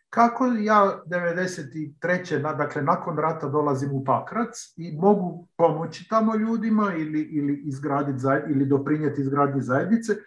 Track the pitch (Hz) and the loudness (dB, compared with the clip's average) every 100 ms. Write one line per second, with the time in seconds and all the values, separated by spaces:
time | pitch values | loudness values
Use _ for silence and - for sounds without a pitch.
0 | _ 226 233 233 254 226 208 208 196 - | _ 2 4 4 0 2 4 6 4 2
1 | 160 175 170 170 185 170 135 160 143 - | -4 -2 0 -2 -4 -6 -10 -10 -10 -4
2 | 170 180 180 147 147 151 143 151 143 180 | -2 -2 0 -2 -2 -2 -4 0 0 0
3 | 180 151 156 160 143 147 147 131 143 135 | -2 -2 -2 -2 -2 0 2 0 -2 -2
4 | 135 117 - 208 233 - - - 165 156 | 0 0 0 -4 -6 -8 -18 -14 -10 2
5 | 196 202 180 160 - - 165 156 160 - | 4 4 0 -8 -12 2 2 2 -6 -10
6 | - 220 220 220 220 226 220 214 202 165 | -2 2 2 2 0 -2 0 2 2 -2
7 | 156 151 151 151 143 143 156 135 147 143 | -2 -4 -2 -2 -2 -2 -4 -6 -2 0
8 | 143 123 135 139 160 135 135 139 139 151 | 0 0 0 0 0 0 2 2 2 0
9 | 147 143 135 139 143 139 117 135 175 226 | 0 -2 0 2 2 0 0 0 2 0
10 | 220 208 | 0 -6